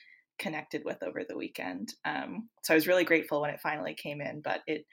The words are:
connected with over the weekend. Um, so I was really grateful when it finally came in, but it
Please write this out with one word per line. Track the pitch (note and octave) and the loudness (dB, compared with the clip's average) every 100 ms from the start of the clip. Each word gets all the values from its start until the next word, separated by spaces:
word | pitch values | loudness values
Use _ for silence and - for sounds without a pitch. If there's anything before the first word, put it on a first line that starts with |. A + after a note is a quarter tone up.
| - - _ - | -20 -20 _ -8
connected | G3 D#3 - D3+ | -6 -4 -6 -6
with | - - | -4 -4
over | - - | -4 -4
the | - F3+ | -6 -6
weekend. | - - - - G#3+ - | -6 -6 -6 -6 -8 -6
Um, | D#3 D3+ - F#3+ A#3 _ | -4 -4 -4 -8 -10 _
so | - | 4
I | D#3+ | 6
was | D#3 | 6
really | F3+ E3+ | 6 6
grateful | D#3+ - D3 | 4 4 0
when | D3 | 0
it | D3 | -2
finally | D#3+ D3+ D#3+ | -2 -2 -4
came | D#3 D#3+ D3 | -6 -6 -4
in, | C#3+ D3+ | -6 -4
but | D3+ - - | -2 -2 -2
it | D3+ - | -4 -4